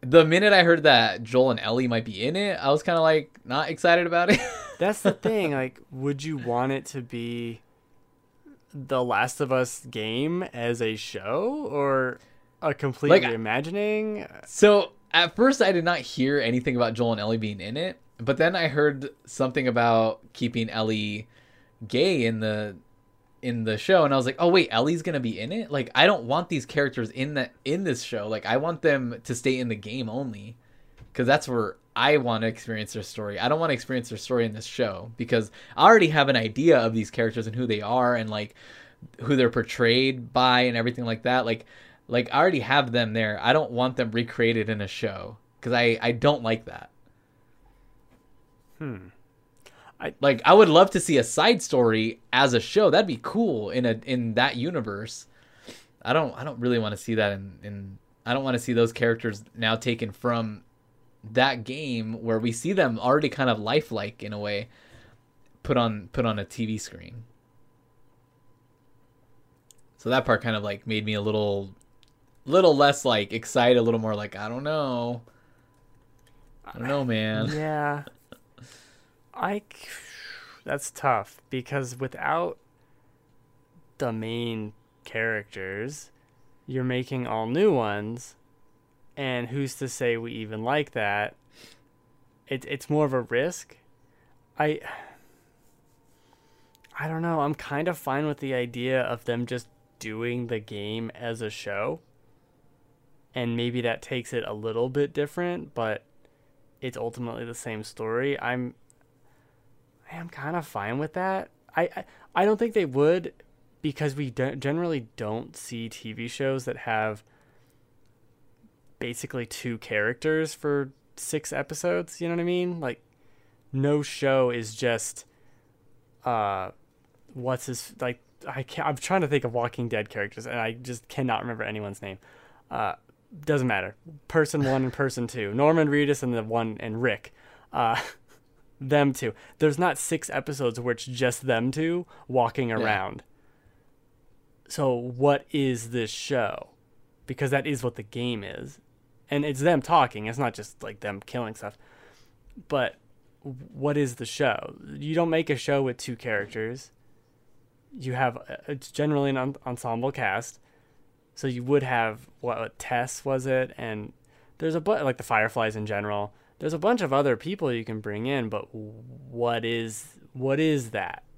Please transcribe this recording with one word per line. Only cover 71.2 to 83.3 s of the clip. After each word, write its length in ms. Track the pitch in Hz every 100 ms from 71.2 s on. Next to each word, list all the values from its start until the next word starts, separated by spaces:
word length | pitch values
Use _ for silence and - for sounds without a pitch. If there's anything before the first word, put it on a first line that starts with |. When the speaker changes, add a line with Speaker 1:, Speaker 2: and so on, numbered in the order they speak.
Speaker 1:
little, 540 | 104 107 104 101 98 98 _ _ _ _ _ _ -
little 300 | 165 185 139
less, 300 | 143 139 135
like, 280 | 110 101
excited, 440 | 113 - 131 120 123
a 40 |
little 160 | 113 117
more 160 | 110 107
like, 200 | 104 95
"I 140 | 107
don't 140 | 120
know. 580 | 147 156 143 123 120 123 - _ _ _ _ _ _ - _ _ _ _ - - -
I 140 | -
don't 80 | 120
know, 180 | 143 131
man." 440 | 110 107 107 110
Speaker 2:
Yeah. 520 | 151 156 151 147 147 143
Speaker 1:
<laughs> 1300 | - _ - _ - 123 - - _ _ _ _
Speaker 2:
I 260 | - - 202 _
c-, 140 | - - - - - - - - - -
that's 240 | 139 -
tough 480 | - 143 117 101 - _
because 480 | 131 123 139 127 123
without 580 | 131 - 147 160 175 - _ _ _ _ _ _ _